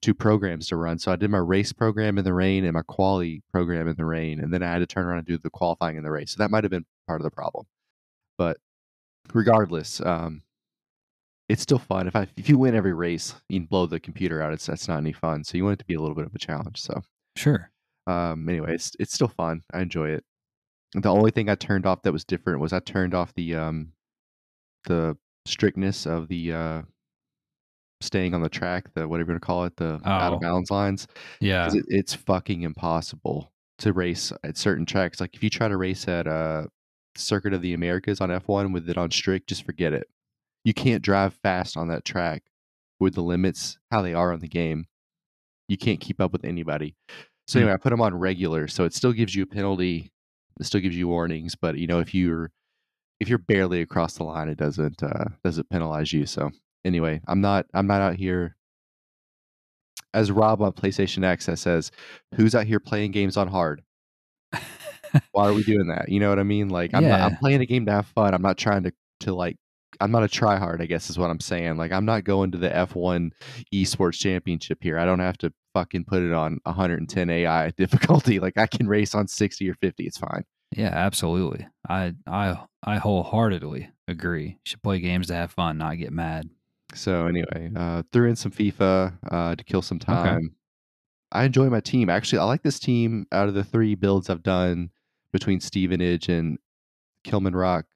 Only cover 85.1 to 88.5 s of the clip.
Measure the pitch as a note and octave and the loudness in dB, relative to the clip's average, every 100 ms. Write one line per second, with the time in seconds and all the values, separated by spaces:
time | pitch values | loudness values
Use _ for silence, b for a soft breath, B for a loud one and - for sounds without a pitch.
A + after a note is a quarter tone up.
85.1 | F2+ F2 F2 E2+ - E2+ D#2 D#2 E2 E2 | -2 -2 -4 -4 -2 -2 -2 -4 -6 -6
86.1 | D#2+ E2 D#2+ D#2+ _ _ _ _ - - | -6 -4 -6 -10 _ _ _ _ -8 -2
87.1 | F2+ E2+ F2 E2 D#2+ E2 G#2+ E2+ E2+ E2 | 0 2 0 -2 -6 -6 -4 -4 -4 0
88.1 | B2 A#2+ A#2 A2+ | 4 4 2 -4